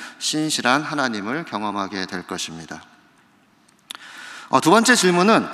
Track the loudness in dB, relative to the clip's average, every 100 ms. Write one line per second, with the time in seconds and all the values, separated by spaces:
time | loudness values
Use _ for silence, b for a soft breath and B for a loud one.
0 | B B -6 -2 -2 0 2 0 0 -4
1 | -4 -4 -6 -8 -6 -6 -6 -6 -6 -6
2 | -8 -8 -8 -8 -8 -12 -14 -16 -18 _
3 | _ _ _ _ _ _ _ _ -18 B
4 | B B B B B 2 6 6 6 4
5 | 4 4 6 4 2